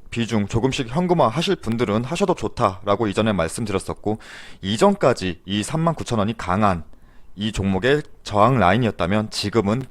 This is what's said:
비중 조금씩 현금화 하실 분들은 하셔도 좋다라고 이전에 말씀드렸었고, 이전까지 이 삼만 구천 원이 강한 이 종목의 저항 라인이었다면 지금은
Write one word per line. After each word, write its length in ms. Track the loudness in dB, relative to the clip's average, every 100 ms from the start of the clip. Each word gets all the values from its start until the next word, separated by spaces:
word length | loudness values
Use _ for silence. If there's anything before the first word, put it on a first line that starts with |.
| -8
비중 380 | -4 0 0 0
조금씩 400 | 0 0 -2 -2
현금화 400 | -2 2 4 4
하실 280 | 2 -2 -2
분들은 480 | -2 0 0 0
하셔도 300 | -2 -2 0
좋다라고 720 | 0 -2 0 0 0 0 2 2
이전에 260 | 2 2
말씀드렸었고, 880 | 2 -2 -2 -4 -4 -4 -6 -4 -4 -8 -18 -18 -8
이전까지 800 | -4 2 4 4 2 2 -2 -6 -4
이 160 | -2
삼만 320 | -2 0 0
구천 240 | -2 -2 -2
원이 180 | -2 -4
강한 480 | -2 2 2 0 -4 -16 -20 -20 -18
이 180 | -6 -4
종목의 500 | -2 0 2 2 0 -2 -14
저항 360 | -4 4 4 6
라인이었다면 720 | 4 4 0 0 0 0 -2
지금은 520 | -4 0 0 2 -2 -4